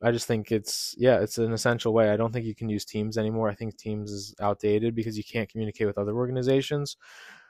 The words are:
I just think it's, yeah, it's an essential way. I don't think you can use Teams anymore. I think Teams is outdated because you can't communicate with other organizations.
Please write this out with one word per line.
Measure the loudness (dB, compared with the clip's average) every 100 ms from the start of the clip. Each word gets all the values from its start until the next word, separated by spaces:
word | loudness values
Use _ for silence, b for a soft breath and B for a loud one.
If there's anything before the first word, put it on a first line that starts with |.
I | 2
just | 2 0
think | -2 0
it's, | 0 0 -6 -6 2
yeah, | 4 4
it's | 2 0
an | -2
essential | 0 0 0 2
way. | 4 4
I | 4
don't | 0
think | -2 -6
you | -6
can | -4
use | -4 -4
Teams | -4 -2 -2
anymore. | 0 0 -2
I | -2
think | -8 -8
Teams | -8 -6 -6
is | -10 -12 -4
outdated | -2 0 2 4 2
because | 0 -4 -6
you |
can't | -6 -4 -4
communicate | -4 -6 -2 -2
with | 0
other | -2 -2
organizations. | -2 0 2 2 2 -2 -4 -10 B B B B